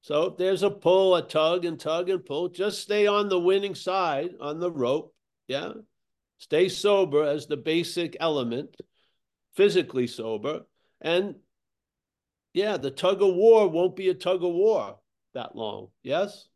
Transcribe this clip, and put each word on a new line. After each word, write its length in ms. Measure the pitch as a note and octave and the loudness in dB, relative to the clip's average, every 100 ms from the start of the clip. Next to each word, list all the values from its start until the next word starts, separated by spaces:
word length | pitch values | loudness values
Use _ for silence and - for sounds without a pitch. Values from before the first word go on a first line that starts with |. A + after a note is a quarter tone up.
So 340 | - D3 F#3 - | -2 -2 -2 -2
there's 240 | F#3 F#3 | 0 2
a 80 | G3 | 0
pull, 460 | G3+ E3 F#3 F#3+ F3+ | 0 4 4 6 2
a 120 | - | 2
tug, 380 | D#3 D#3 F3+ E3+ | 0 2 0 -4
and 140 | D#3+ | -6
tug 300 | D#3 E3 F3+ | -4 -4 -2
and 140 | F#3+ | -4
pull. 260 | F3+ C#3+ F3 | -4 -6 -6
Just 320 | F3 G#3 - | -4 -6 -6
stay 260 | - G#3 G#3 | -4 0 2
on 220 | G3+ G#3 | 2 0
the 100 | F#3 | 2
winning 340 | F3 G3 G3+ | 2 2 0
side, 580 | E3 F#3 F#3+ F3 C#3 E3+ - | -6 -4 -2 0 -2 -6 -8
on 200 | C#3+ D#3 | -10 -6
the 100 | F3+ | -6
rope, 460 | D#3 A#2+ D3 - _ _ _ - | -2 -2 -2 -4 _ _ _ -8
yeah? 240 | C3+ F3 A3 - _ _ _ _ _ | -8 -8 -12 -18 _ _ _ _ _
Stay 320 | - D3+ F#3+ | -2 2 2
sober 540 | - G#3 G3 F3 D3 | 0 2 2 2 2
as 240 | D3+ D3 - | 0 -2 -4
the 100 | D3 | -6
basic 580 | D#3 E3 E3+ F3 E3+ - | -2 -2 -2 -6 -6 -4
element, 560 | E3 D3 A#2+ A#2+ D3+ _ - _ _ _ _ _ _ - | -2 -2 -2 -6 -8 _ -20 _ _ _ _ _ _ 2
physically 500 | G3+ F3+ C3 B2+ A#2+ | 4 4 0 -4 -4
sober. 600 | - A2+ G#2+ B2+ D#3 - _ _ _ | -4 -6 -6 -6 -8 -12 _ _ _
And, 340 | D3+ F3 G3 D3+ _ _ _ _ _ _ _ _ _ _ _ | -2 -2 -2 -10 _ _ _ _ _ _ _ _ _ _ _
yeah, 240 | E3+ G#3 F#3 | -2 -2 -2
the 140 | C#3 | -6
tug 320 | C3+ F#3 G3 | -2 0 2
of 100 | G3 | 2
war 340 | F3+ A3 A3 G3 | 6 6 6 6
won't 280 | E3 F#3 F#3 | 2 -2 0
be 140 | F#3+ | -2
a 40 | |
tug 300 | F#3 F3 F#3 | -2 -2 -2
of 100 | F3 | 0
war 460 | E3+ G#3+ G3 G2+ G2+ _ _ _ | 2 2 2 -4 -12 _ _ _
that 220 | B2 A2+ - | -14 -12 -10
long, 320 | A2 G2+ G2+ _ | -10 -10 -16 _
yes? 440 | - D#3+ G3+ - _ | -6 -4 -4 -8 _